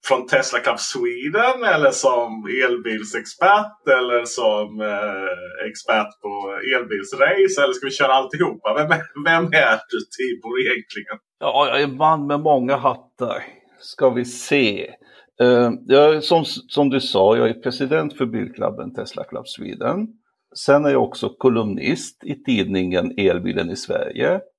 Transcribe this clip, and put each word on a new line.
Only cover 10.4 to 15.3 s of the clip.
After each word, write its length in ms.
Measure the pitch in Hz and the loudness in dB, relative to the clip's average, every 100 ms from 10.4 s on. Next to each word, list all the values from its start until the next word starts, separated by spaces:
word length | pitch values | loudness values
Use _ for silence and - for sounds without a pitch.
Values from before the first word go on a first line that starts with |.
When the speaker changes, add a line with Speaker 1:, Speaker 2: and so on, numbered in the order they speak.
| 113 123 | -6 -2
Speaker 1:
egentligen? 580 | 127 123 - 104 - 110 _ _ | -2 -2 -6 -14 -12 -16 _ _
Speaker 2:
Ja, 280 | 147 135 143 | -2 2 2
jag 120 | - | 2
är 40 | |
en 120 | 143 131 | -2 2
man 300 | 156 160 143 | 2 2 0
med 140 | 143 | -2
många 360 | 156 143 123 135 | 2 2 2 0
hattar, 680 | 131 123 _ _ 120 101 - - _ _ | 0 -2 _ _ -6 -6 -10 -20 _ _
ska 300 | - - 135 | -20 2 2
vi 140 | 120 | 2
se. 680 | 123 - - 143 117 98 - - _ - _ | -4 -8 0 2 2 0 -8 -14 _ -20 _